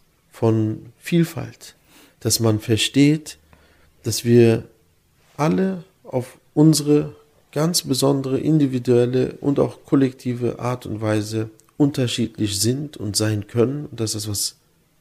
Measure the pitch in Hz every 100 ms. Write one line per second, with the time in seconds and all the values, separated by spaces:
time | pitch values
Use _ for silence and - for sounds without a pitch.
0 | _ _ _ - 113 113 107 110 - _
1 | - 170 160 - 113 - - _ _ -
2 | _ _ 113 - 113 107 - 110 - 135
3 | 143 156 156 - _ _ _ _ _ _
4 | 117 - 120 120 117 113 - _ _ _
5 | _ _ _ - 151 185 190 185 - _
6 | - 127 120 - _ - 156 147 147 147
7 | 147 - _ _ _ 143 165 175 143 131
8 | 135 139 135 131 - 156 139 127 123 120
9 | 123 127 127 - 143 139 131 - - 143
10 | 131 127 127 120 120 - 123 123 - 104
11 | 107 107 104 110 107 - _ - 143 143
12 | 120 - 113 - 107 98 107 135 147 -
13 | 104 98 107 104 - 117 120 147 147 117
14 | 110 107 107 101 - - _ _ _ _